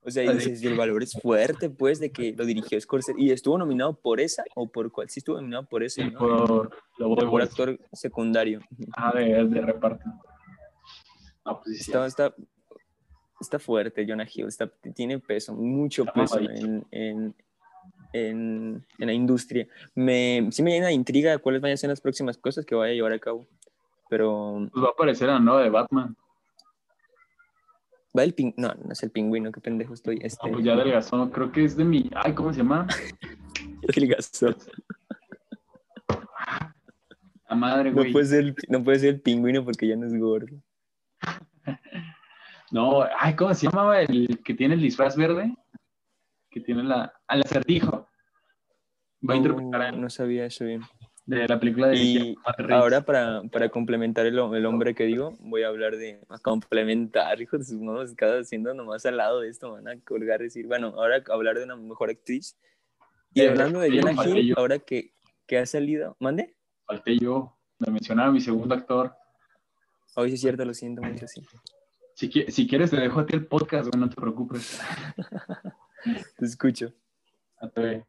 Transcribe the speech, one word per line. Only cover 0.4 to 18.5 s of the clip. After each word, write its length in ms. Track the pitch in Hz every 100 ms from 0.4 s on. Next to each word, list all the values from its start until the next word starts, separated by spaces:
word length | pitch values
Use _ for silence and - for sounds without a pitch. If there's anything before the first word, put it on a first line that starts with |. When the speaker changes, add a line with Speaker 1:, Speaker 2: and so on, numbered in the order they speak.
| 127
Speaker 1:
dices, 140 | 117
"Y 40 | 120
el 100 | 117
valor 260 | 113 107
es 100 | 127 110
fuerte, 480 | 120 110 120 156 170
pues, 300 | 135 135 151
de 120 | 143
que 220 | 123 117 107
lo 100 | 117
dirigió 340 | 113 107 107
Scorsese". 400 | - 135 127 -
¿Y 120 | 139
estuvo 260 | 127 131 170
nominado 360 | 165 127 139
por 260 | 156 120 113
esa 240 | 160 - 117 -
o 120 | 117
por 240 | 117 113
cuál? 180 | - 117
Sí 100 | -
estuvo 160 | 143 147
nominado 280 | 131 120 135
por 180 | 117
esa, 200 | 117 -
Speaker 2:
Sí, 60 | 127
Speaker 1:
¿no? 80 | 113
Speaker 2:
por 600 | 120 117 113 113 110 - _ -
Lobo 180 | 113 113
de 60 |
Speaker 1:
Mejor 120 | 120
Speaker 2:
Wall 100 | 117
Street. 260 | 123 - 127
Speaker 1:
actor 180 | 131 _
secundario. 680 | - 123 - 113 113 110 107 - 117 110
Speaker 2:
Ah, 180 | - 117 120
de, 300 | 117 110 113
de 160 | 117
reparto. 420 | 113 110 110 110 113 - - - - - - _ - - _ _ - _ -
Ah, 140 | -
pues 180 | - 107
sí, 140 | 101
Speaker 1:
Está, 100 | 127
Speaker 2:
sí. 40 | 131
Speaker 1:
está, 280 | 131 143 - - _ _ - _ _ _ _ _ _
está 200 | - 147
fuerte, 460 | - 110 101 107 107
Jonah 180 | 110 110
Hill, 160 | - 104
está, 200 | - 113 _ - -
tiene 240 | 120 135
peso, 340 | - 107 -
mucho 500 | 110 117 135 147 -
Speaker 2:
Está 100 | 113
Speaker 1:
peso 220 | - 110 110
Speaker 2:
mamadito. 260 | 107 110 110
Speaker 1:
en, 220 | 110 -
en, 440 | - 110 107 110 - _ _ _ - - _ -
en, 720 | 113 110 113 113